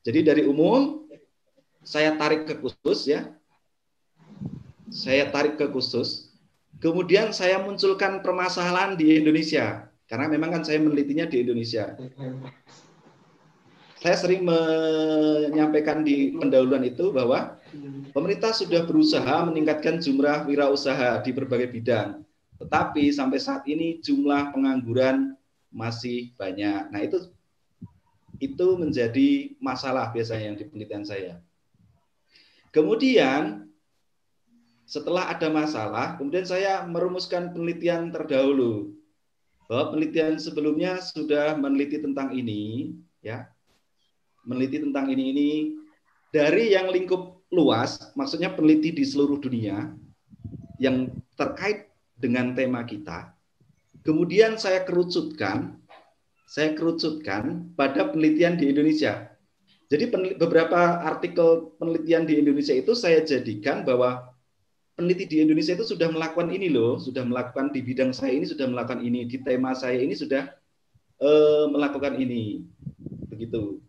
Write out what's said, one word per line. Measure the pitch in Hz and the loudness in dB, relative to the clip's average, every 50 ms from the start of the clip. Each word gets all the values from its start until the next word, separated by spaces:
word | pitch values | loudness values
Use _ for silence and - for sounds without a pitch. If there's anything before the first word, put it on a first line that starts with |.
Jadi | _ 120 117 156 156 | _ 0 2 4 4
dari | 156 143 151 143 139 | 6 6 6 4 4
umum, | 139 151 160 185 226 269 285 - - - - - - - _ _ _ _ _ _ _ _ _ _ _ _ _ | 4 4 4 4 6 4 2 2 -2 -10 -14 -18 -20 -20 _ _ _ _ _ _ _ _ _ _ _ _ _
saya | - - 151 151 156 156 | -6 0 2 2 2 2
tarik | 151 151 151 156 156 156 151 | 2 2 2 2 0 -2 -6
ke | 147 | -8
khusus | - - 123 - _ _ 143 - - - | -6 -6 -8 -8 _ _ 0 0 0 0
ya. | 131 135 123 120 - - _ _ _ _ _ _ _ _ _ _ _ _ _ _ _ _ _ _ _ - - - - - - - - - _ - - - | -2 -2 -2 -2 -10 -16 _ _ _ _ _ _ _ _ _ _ _ _ _ _ _ _ _ _ _ -18 -14 -12 -12 -12 -14 -18 -20 -20 _ -20 -18 -14
Saya | - - 131 131 139 143 139 | -10 -2 0 2 2 2 2
tarik | - 139 147 151 147 - | 0 0 0 0 0 0
ke | 147 - | -4 -2
khusus. | - 131 - - - 120 - - - - - _ _ _ _ _ _ _ _ _ - - | -2 -4 -4 -2 -2 -4 -4 -4 -8 -12 -16 _ _ _ _ _ _ _ _ _ -20 -4
Kemudian | - 160 165 180 180 139 175 202 - 214 208 | -2 -2 0 0 2 4 4 4 4 2 -2
saya | - 190 180 190 190 | 0 2 2 2 2
munculkan | 196 202 202 - 196 196 190 190 202 196 196 190 | 0 -4 -4 0 2 2 2 2 0 -2 -2 -2
permasalahan | 190 190 180 180 180 185 175 185 175 180 180 180 196 190 196 | -2 -2 -2 0 -2 -2 -2 -2 -2 0 2 0 0 0 0
di | 170 156 156 160 160 | 2 6 6 6 6
Indonesia. | 156 156 156 160 156 156 156 143 117 107 95 - - - _ _ _ | 6 4 4 2 2 0 0 0 0 0 -4 -6 -12 -18 _ _ _
Karena | _ 113 113 143 156 | _ -6 -4 -2 0
memang | 151 147 160 165 175 165 | 0 -2 -2 -2 -4 -4
kan | |
saya | 156 151 151 156 | -2 -2 0 2
menelitinya | 156 151 147 139 143 139 139 160 170 | 2 2 2 2 0 0 0 -2 -2
di | 165 131 123 | 0 0 0
Indonesia. | 123 120 120 120 113 113 117 110 101 95 - - 127 127 - - 135 127 131 135 131 131 - _ _ _ - - - - _ _ _ - _ _ _ _ _ _ _ _ _ _ _ _ _ _ - - - - | 0 0 -2 -2 -4 -4 -4 -4 -6 -6 -8 -14 -16 -16 -14 -12 -12 -12 -12 -12 -14 -16 -20 _ _ _ -20 -20 -20 -20 _ _ _ -20 _ _ _ _ _ _ _ _ _ _ _ _ _ _ -20 -20 -20 -2
Saya | - 170 190 185 | 2 2 2 2
sering | 175 175 185 190 180 | 4 2 2 2 4
menyampaikan | 175 165 165 165 160 160 160 160 160 156 156 156 156 156 156 151 151 151 151 151 147 151 156 151 151 156 151 151 156 147 156 156 | 2 4 4 4 2 2 2 2 2 0 2 2 2 4 4 4 4 4 2 2 0 2 2 2 4 4 2 2 2 0 0 2
di | 147 143 143 139 131 - | 2 2 2 2 0 0
pendahuluan | - 147 135 135 131 127 127 135 131 127 | 0 0 4 6 6 6 6 2 2 0
itu | 123 123 - 123 131 | -2 -2 0 -2 0
bahwa | 135 131 123 117 135 180 226 - - - _ - - 147 143 139 135 139 - - | 0 2 2 2 2 0 0 -4 -10 -18 _ -20 -18 -16 -14 -12 -12 -14 -14 -4
pemerintah | - 139 160 185 202 - - 226 | -4 -2 -2 -2 -2 0 0 -2
sudah | 214 - 196 170 170 170 165 | 0 -2 -2 2 2 0 2
berusaha | 165 - 156 156 156 156 127 127 127 143 165 170 170 | 4 4 4 6 6 4 2 2 2 2 2 0 0
meningkatkan | 160 156 151 156 147 151 - 160 160 165 | 0 0 2 0 0 0 0 -2 -2 0
jumlah | - 143 135 135 143 147 147 151 151 | 0 0 2 2 4 2 2 0 0
wirausaha | 135 143 143 143 139 139 - - 139 131 143 127 123 117 107 - | -2 0 2 4 2 2 2 0 -2 0 2 2 0 0 0 -2
di | 127 | -4
berbagai | 120 131 - - 123 117 127 123 | -4 -4 -4 -2 0 -2 -2 -2
bidang. | - 117 113 127 117 107 101 101 - - - _ _ _ _ _ _ - | -4 -6 0 0 2 2 0 -4 -8 -12 -16 _ _ _ _ _ _ -18
Tetapi | 120 - 147 160 175 - - 151 143 143 | -8 -2 0 0 0 0 0 2 2 2
sampai | 143 143 135 131 135 131 | 2 2 0 0 -2 -2
saat | - 269 277 269 - | -2 -4 -6 -6 -4
ini | 139 151 160 165 165 165 - | -4 -4 -2 -2 -4 -4 -6
jumlah | - - 143 139 143 143 143 143 143 143 143 | -2 -2 0 2 2 2 2 2 0 -2 -2
pengangguran | 135 135 135 131 127 120 113 117 127 131 131 131 135 135 135 - _ _ _ _ _ _ _ - | 0 0 2 0 0 -2 0 0 2 4 4 4 2 0 -2 -4 _ _ _ _ _ _ _ -12
masih | 113 113 117 117 - - 123 120 123 123 120 _ | -8 -6 -6 -6 -6 -6 -6 -6 -6 -8 -10 _
banyak. | _ 98 92 92 101 104 104 98 98 98 - | _ -8 -8 -6 -4 -4 -2 -2 -4 -6 -8
Nah, | 101 101 | -6 -6
itu, | 104 - 190 180 175 175 _ _ _ _ _ _ _ _ _ _ - - _ _ _ _ _ _ _ _ - - | -4 -2 -4 -4 -6 -8 _ _ _ _ _ _ _ _ _ _ -20 -20 _ _ _ _ _ _ _ _ -12 -10
itu | 135 139 135 - 180 185 185 | -8 -8 -4 0 2 2 2
menjadi | 180 170 151 127 127 117 110 117 135 139 143 143 139 143 - - _ | 0 -2 -4 -2 0 -2 0 2 2 2 4 2 0 -2 -8 -14 _
masalah | - 135 127 127 - 135 131 131 117 107 | -8 -8 -6 -6 -4 -4 -2 -2 -4 -4
biasanya | 113 117 113 113 113 110 107 104 | -4 -4 -4 -4 -4 -6 -6 -8
yang | 104 101 | -8 -10
di | 104 - | -12 -14
penelitian | - 107 107 - 104 104 104 101 | -14 -14 -12 -10 -10 -10 -10 -10
saya. | 104 98 92 90 85 87 _ _ _ _ _ _ _ _ _ _ _ _ _ _ _ _ _ _ _ _ _ _ _ _ _ _ | -10 -10 -10 -12 -14 -18 _ _ _ _ _ _ _ _ _ _ _ _ _ _ _ _ _ _ _ _ _ _ _ _ _ _
Kemudian | - 151 160 190 214 - 269 262 254 190 147 131 135 147 160 - - - - - _ _ _ _ _ _ _ _ _ _ _ _ _ _ _ _ _ _ _ _ _ _ _ | 2 2 2 4 2 2 2 4 4 6 4 4 2 0 -2 -4 -6 -10 -16 -20 _ _ _ _ _ _ _ _ _ _ _ _ _ _ _ _ _ _ _ _ _ _ _
setelah | _ - 147 147 156 170 180 185 - | _ -12 -8 -4 -2 -2 -2 -2 -2
ada | - 170 165 156 | -4 -2 -2 0
masalah, | 156 151 151 156 151 113 107 104 104 113 135 - - - | 0 0 -2 -2 -2 -4 -4 -4 -2 -4 -4 -4 -6 -6
kemudian | 135 143 156 180 185 | -6 -4 -2 -4 -2
saya | 180 185 185 196 196 190 185 175 | -2 -2 -2 0 0 -2 -2 -4
merumuskan | 175 170 170 180 180 180 185 180 - 185 175 175 175 170 | -6 -4 -2 -2 -2 -2 -6 -6 -4 -4 -4 -4 -6 -8
penelitian | 170 170 170 170 - 170 170 170 165 170 170 | -6 -6 -6 -6 -2 0 0 0 0 -2 -6
terdahulu. | 165 160 156 147 143 131 135 139 143 135 123 117 110 104 101 - - - _ _ _ _ _ _ _ _ _ _ _ _ _ | -6 -8 -4 0 2 2 4 4 4 4 2 2 0 -2 -6 -10 -14 -20 _ _ _ _ _ _ _ _ _ _ _ _ _
Bahwa | _ 113 127 151 156 - | _ -2 -2 -2 -2 -2
penelitian | 156 156 147 - 165 156 156 160 | -2 -2 0 0 0 0 0 0
sebelumnya | - - - 143 151 147 151 151 156 175 185 185 180 | -4 -6 -8 -6 -2 0 0 0 0 -2 -2 -4 -6
sudah | 175 - - 156 147 147 147 147 147 151 156 | -8 -10 -8 -8 -2 0 0 2 2 0 0
meneliti | 147 139 139 139 139 143 143 147 143 | -2 0 0 0 0 0 -2 -4 -6
tentang | 151 139 135 139 135 131 127 | -4 -4 -4 -4 -4 -4 -4
ini, | 127 120 110 104 104 104 107 110 127 156 - - - - _ _ _ _ | -4 -4 -4 -6 -6 -6 -6 -6 -6 -8 -8 -12 -16 -20 _ _ _ _
ya. | 104 113 110 113 - _ _ _ _ _ _ _ _ _ _ _ _ _ _ _ _ _ _ _ | -12 -12 -12 -14 -18 _ _ _ _ _ _ _ _ _ _ _ _ _ _ _ _ _ _ _
Meneliti | 117 123 127 131 135 139 151 151 | -8 -2 -2 -2 -2 -2 -4 -4
tentang | 143 135 139 135 135 | -2 -2 -2 -2 0
ini, | 135 131 131 135 | 0 0 -2 -2
ini | 135 143 147 147 151 156 151 156 - - - _ _ _ _ _ _ _ _ _ | 0 0 0 0 0 0 -4 -4 -6 -10 -16 _ _ _ _ _ _ _ _ _
dari | - 156 147 151 160 202 233 220 190 | 2 4 4 4 4 4 4 4 4
yang | 185 185 185 | 4 4 2
lingkup | 185 180 185 180 185 180 - - - _ _ _ | 0 -2 0 0 -2 -2 -2 -10 -18 _ _ _
luas, | - 180 151 127 113 113 127 135 - - - - | 2 4 4 4 4 2 0 -2 -4 -10 -16 -12
maksudnya | _ 139 135 135 - 156 170 - | _ -6 -6 -4 -4 -4 -4 -4
peneliti | - - 160 156 156 156 156 165 | -2 2 6 6 6 6 4 0
di | 160 147 139 | 0 0 -2
seluruh | - - 139 143 139 143 139 | -2 2 0 2 2 0 -2
dunia | - 127 123 117 110 101 95 104 107 104 - - - - _ _ _ _ - _ - - - - - - - | -2 -4 -4 -2 -2 -4 -4 -4 -6 -8 -10 -16 -20 -20 _ _ _ _ -20 _ -16 -16 -16 -16 -18 -20 -8
yang | - 127 131 127 127 127 127 - - - _ _ - | -2 0 0 0 0 -2 -4 -8 -12 -16 _ _ -6
terkait | 143 - - - 180 202 208 208 - _ _ _ _ _ _ _ | -6 -6 -4 -4 -4 -4 -4 -4 -8 _ _ _ _ _ _ _
dengan | 127 123 120 127 127 120 | -2 0 0 0 0 -2
tema | 120 123 131 127 127 120 113 | -2 -2 -2 -2 -2 -4 -6
kita. | 117 110 101 - - 82 82 - - _ _ _ _ _ _ _ _ _ _ _ _ _ - _ | -8 -10 -12 -12 -12 -12 -12 -14 -16 _ _ _ _ _ _ _ _ _ _ _ _ _ -8 _
Kemudian | - 156 160 175 170 170 196 220 220 220 214 | -2 0 0 0 2 4 4 4 4 4 -2
saya | - 196 185 185 185 | -2 0 0 0 0
kerucutkan, | - 180 175 180 175 - 180 151 - - - 107 95 101 123 - - - - _ _ - - _ _ _ _ _ _ _ _ _ | 0 0 0 0 2 0 -4 -4 -4 -6 -4 -4 -2 -2 -2 -4 -6 -10 -18 _ _ -20 -20 _ _ _ _ _ _ _ _ _
saya | _ - 143 151 156 156 | _ -4 -2 0 0 0
kerucutkan | 156 160 165 165 160 - 156 - - - - 95 104 113 147 175 - - - | 0 -2 -2 -2 -2 -4 -4 -4 -6 -6 -6 -6 -4 -4 -6 -6 -8 -10 -10
pada | - - 139 135 135 160 190 - | -2 0 0 0 2 0 -2 0
penelitian | - 160 156 156 156 156 175 170 180 160 | 0 2 2 4 4 6 4 4 4 2
di | 139 139 | 2 2
Indonesia. | 139 147 151 156 156 156 139 113 101 - - - - _ _ _ _ _ _ _ _ _ _ _ | 2 4 4 2 2 2 0 0 -2 -4 -8 -16 -20 _ _ _ _ _ _ _ _ _ _ _
Jadi | - - 226 240 | 0 0 0 0
penel-, | 208 185 185 185 - | 0 -2 -2 -2 0
beberapa | - 165 165 156 160 165 165 180 175 175 170 170 170 - | 0 0 4 4 4 4 6 4 4 6 4 4 2 -2
artikel | 160 160 - - 170 170 175 165 165 165 160 - - _ _ | -4 -4 -4 -6 -4 0 4 6 6 6 4 2 -8 _ _
penelitian | 170 165 165 160 156 156 165 165 165 156 | -4 -2 -2 -2 2 2 2 2 4 4
di | 151 147 | 4 4
Indonesia | 147 147 139 147 143 - 135 | 6 4 4 2 2 2 0
itu | 131 - - 247 - | 0 2 2 0 2
saya | - 175 165 156 156 | 4 4 4 4 4
jadikan | - 139 120 - 117 104 104 - 135 156 208 180 | 2 0 -2 -2 -4 -8 -4 -2 -4 -4 -2 0
bahwa | 139 127 123 123 123 123 123 - - _ _ _ _ _ _ _ _ _ _ _ _ _ | 0 2 2 2 2 0 -4 -10 -16 _ _ _ _ _ _ _ _ _ _ _ _ _
peneliti | - 170 175 180 175 - | -4 0 0 0 0 -2
di | - 156 156 | -2 2 4
Indonesia | 156 156 156 160 165 156 180 | 4 4 4 4 2 0 -2
itu | 180 226 | -2 -2
sudah | - 214 165 160 165 | -6 0 0 0 0
melakukan | 160 160 160 156 156 170 175 170 180 | 0 -2 -4 -2 -2 -2 -2 -2 -2
ini | 190 196 180 | -4 -2 0
loh, | 147 120 113 117 127 117 | 2 2 2 2 0 -2
sudah | 117 131 123 131 123 | -6 -8 -8 -6 -4
melakukan | 120 123 123 120 - - 139 135 143 143 | -4 -4 -4 -4 -6 -4 -4 -4 -4 -4
di | 135 | -6
bidang | 117 117 131 123 131 131 127 | -6 -6 -2 0 0 -2 -2
saya | - 269 135 123 | -4 -2 -2 -2
ini, | 143 175 | -2 -2
sudah | 156 156 - 135 127 | -4 -4 -4 -4 -4
melakukan | 123 123 117 120 127 117 | -4 -4 -6 -6 -6 -6
ini, | 120 120 120 123 117 | -4 -4 -4 -4 -4
di | 117 123 131 | -6 -8 -8
tema | - 139 127 127 131 131 131 | -4 -2 0 0 0 -2 -4
saya | 131 135 127 127 127 | -4 -4 -2 -2 -2
ini | 127 151 202 | -2 -2 -4
sudah, | - 143 - 135 135 - - - _ _ _ _ _ _ _ _ _ _ _ _ _ | -6 -4 -2 -2 -2 -2 -6 -14 _ _ _ _ _ _ _ _ _ _ _ _ _
eh, | 127 143 151 151 151 151 151 147 151 147 | 2 4 6 6 6 6 6 4 2 2
melakukan | 139 147 143 143 143 139 139 139 131 123 | 2 0 0 0 -2 -2 -4 -2 -2 -2
ini. | 131 123 120 117 107 104 95 87 87 - - _ - - - _ - - - - - - | -4 -2 -2 -4 -4 -4 -6 -8 -12 -16 -20 _ -16 -16 -16 _ -16 -16 -14 -14 -14 -16
Begitu. | - 110 117 113 - 113 104 101 98 - _ | -12 -12 -10 -6 -6 -6 -4 -6 -8 -12 _